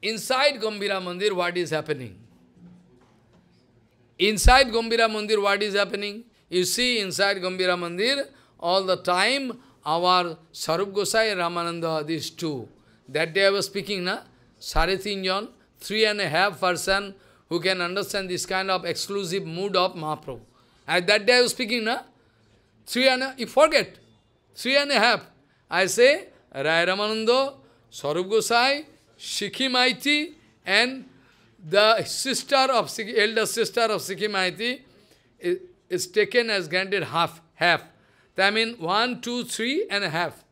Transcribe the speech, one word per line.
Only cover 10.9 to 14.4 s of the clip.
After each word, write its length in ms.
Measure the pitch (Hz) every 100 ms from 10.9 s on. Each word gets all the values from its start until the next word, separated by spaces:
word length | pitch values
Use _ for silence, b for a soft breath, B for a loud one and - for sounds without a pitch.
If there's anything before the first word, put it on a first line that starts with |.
Gosai, 320 | 196 196 220 220 196
Ramananda, 580 | 170 175 170 170 165 160 151
these 240 | 160 -
two. 400 | - 165 143 107 _ b b -
That 240 | 139 165
day 140 | 170 196
I 20 |
was 160 | 196 -
speaking, 380 | 202 190 202
na? 120 | 180 208 - b